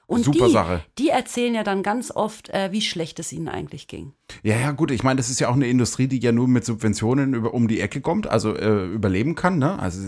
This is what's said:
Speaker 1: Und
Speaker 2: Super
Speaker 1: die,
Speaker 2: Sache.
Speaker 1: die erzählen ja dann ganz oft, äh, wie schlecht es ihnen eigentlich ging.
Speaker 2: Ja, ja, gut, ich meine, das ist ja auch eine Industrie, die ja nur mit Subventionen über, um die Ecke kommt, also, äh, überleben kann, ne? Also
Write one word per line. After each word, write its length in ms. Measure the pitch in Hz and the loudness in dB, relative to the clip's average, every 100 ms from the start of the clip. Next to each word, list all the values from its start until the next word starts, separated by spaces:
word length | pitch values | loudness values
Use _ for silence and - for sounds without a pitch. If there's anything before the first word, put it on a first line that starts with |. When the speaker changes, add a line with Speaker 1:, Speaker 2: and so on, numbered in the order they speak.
| - | -4
Speaker 1:
Und 160 | 240 226 | 0 2
Speaker 2:
Super 220 | 302 370 | 4 4
Speaker 1:
die, 40 | |
Speaker 2:
Sache. 280 | 269 85 87 - - | 4 2 -2 -6 -2
Speaker 1:
die 120 | 294 | 0
erzählen 440 | 262 247 - 240 | 0 -2 -2 0
ja 100 | 233 | 0
dann 200 | 208 196 | -2 -2
ganz 260 | 202 233 233 | -2 -4 -4
oft, 400 | - 208 214 - | -4 -4 -6 -8
äh, 200 | - 196 | -4 -2
wie 100 | 208 | -2
schlecht 380 | 208 175 165 - | -4 -4 -6 -8
es 120 | 170 | -10
ihnen 160 | - 160 | -8 -8
eigentlich 400 | - - 139 - | -8 -10 -14 -14
ging. 260 | - 104 - - - | -14 -14 -18 -20 -6
Speaker 2:
Ja, 140 | 101 107 | -2 0
ja, 140 | 139 | 0
gut, 180 | 143 156 | 0 0
ich 140 | 123 | 0
meine, 140 | 131 131 | 2 0
das 120 | 123 | 0
ist 100 | 131 | 0
ja 100 | 117 | 0
auch 40 | |
eine 140 | 123 123 | 2 4
Industrie, 400 | 127 120 - 131 | 4 2 2 0
die 100 | 131 | 0
ja 140 | 120 | 2
nur 160 | 117 127 | 4 4
mit 180 | 123 117 | 4 2
Subventionen 680 | 110 110 101 110 135 139 123 | -2 0 0 2 2 2 0
über, 180 | 113 | 0
um 140 | 127 117 | 2 2
die 120 | 104 | 2
Ecke 220 | 101 143 | -2 -4
kommt, 240 | - 185 214 | -2 -2 0
also, 300 | 110 104 82 | 0 0 0
äh, 320 | 104 104 92 | 2 2 0
überleben 480 | 107 101 92 131 160 | -2 0 2 0 0
kann, 240 | 180 170 | 0 2
ne? 180 | 135 196 | 0 0
Also 220 | 92 87 | -4 -6